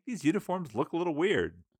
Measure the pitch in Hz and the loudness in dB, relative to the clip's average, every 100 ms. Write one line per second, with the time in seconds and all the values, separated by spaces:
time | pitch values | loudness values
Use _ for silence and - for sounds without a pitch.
0 | - 208 147 196 - 185 147 107 156 170 | -6 0 2 2 0 -4 -4 -2 -2 0
1 | 175 147 196 135 82 - - | -2 2 2 2 0 -4 -20